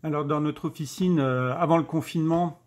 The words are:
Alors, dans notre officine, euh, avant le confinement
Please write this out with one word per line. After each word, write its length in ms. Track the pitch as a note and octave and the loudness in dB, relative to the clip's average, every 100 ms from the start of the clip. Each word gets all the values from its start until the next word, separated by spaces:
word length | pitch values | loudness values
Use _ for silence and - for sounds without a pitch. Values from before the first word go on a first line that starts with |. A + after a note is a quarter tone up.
Alors, 220 | D#3 D3 C#3+ | -2 -2 0
dans 160 | D3+ | 0
notre 240 | D3+ D3 D#3+ | 0 -2 -8
officine, 540 | - D3 - F#3 E3+ | -6 -10 -2 2 4
euh, 360 | C3+ B2+ B2+ B2+ | 2 2 0 0
avant 220 | E3+ E3 | 2 2
le 60 | |
confinement 760 | D#3 D#3+ - E3+ D#3+ E3 F3 D3 | 2 -4 -2 -2 0 2 0 -4